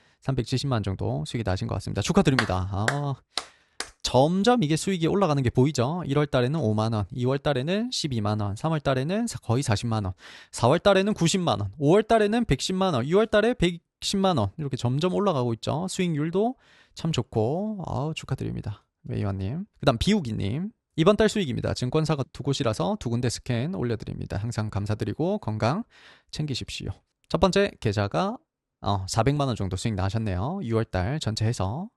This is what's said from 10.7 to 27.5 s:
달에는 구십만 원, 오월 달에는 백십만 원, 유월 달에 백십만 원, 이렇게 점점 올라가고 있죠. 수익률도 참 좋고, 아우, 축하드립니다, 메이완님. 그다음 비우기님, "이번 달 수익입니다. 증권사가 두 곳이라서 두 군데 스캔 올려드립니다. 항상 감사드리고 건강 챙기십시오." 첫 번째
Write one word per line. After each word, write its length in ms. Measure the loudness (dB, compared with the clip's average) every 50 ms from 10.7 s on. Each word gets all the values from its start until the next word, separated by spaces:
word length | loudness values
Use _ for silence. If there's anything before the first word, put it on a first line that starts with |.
| 4 6
달에는 340 | 6 6 6 6 4 2 2
구십만 460 | 2 2 2 2 2 2 0 0 0
원, 120 | -2 -6 -4 0
오월 240 | 4 4 6 4 6
달에는 420 | 4 4 4 4 4 2 0 2
백십만 480 | 2 0 0 0 -2 0 0 0 2 2
원, 120 | 0 0
유월 200 | 2 4 4 4
달에 280 | 4 4 4 4 2 2
백십만 840 | 2 0 0 0 -4 -10 _ _ _ -6 -4 0 2 2 2 4 2
원, 120 | 0 0 -2
이렇게 200 | -6 -6 -6 -4
점점 380 | -2 -2 0 0 0 0 0 0
올라가고 380 | 2 2 2 2 2 0 0 -2
있죠. 320 | -2 -2 -2 -2 -2 -2 -4
수익률도 680 | -2 -2 -2 0 0 -2 -2 -2 0 0 0 0 -2 -6 _ _ _ _ _ _ _
참 180 | -6 -4 -2
좋고, 720 | 0 -2 -2 -2 0 0 0 2 0 -2 -2 -4 -6 -6 -6
아우, 280 | -6 -4 -4 -4 -4 -6
축하드립니다, 720 | -8 -6 -6 -6 -6 -4 -6 -6 -6 -6 -8 -8 -10 _ _ _ _
메이완님. 640 | _ -8 -6 -4 -4 -4 -4 -4 -4 -6 -6 -6 -8 -10 _ _
그다음 180 | 0 0 0 2
비우기님, 720 | 0 0 0 0 0 -2 -4 -4 -4 -4 -4 -4 -6 -8 -10 _ _ _ _
"이번 200 | 2 4 4 6
달 120 | 6 4 2
수익입니다. 460 | 2 0 -2 -2 -2 -2 -2 -2 -2
증권사가 500 | -2 -2 0 0 0 2 0 0 -2 -4 -6
두 100 | -8 -6
곳이라서 540 | -4 -2 -2 0 0 0 0 0 0 -2 -2 -2
두 100 | -2 -4
군데 180 | -2 -2 -2 -2
스캔 460 | -4 -4 -4 -4 -2 -2 -2 -4 -4
올려드립니다. 640 | -4 -2 -2 -4 -4 -6 -8 -8 -8 -8 -6 -4 -4
항상 320 | -4 -4 -4 -4 -4 -2
감사드리고 680 | -4 -4 -2 -2 -2 -2 -4 -4 -4 -2 -2 -2 -2 -2
건강 460 | -4 -4 -2 0 0 0 0 0 -4 -8 _ -20 -20 -20 -20 _ _ _
챙기십시오." 600 | -8 -6 -4 -4 -4 -6 -6 -8 -10 -8 -8 -8 -8 -10 _ _ _ _ _ _
첫 100 | 2 4
번째 320 | 4 4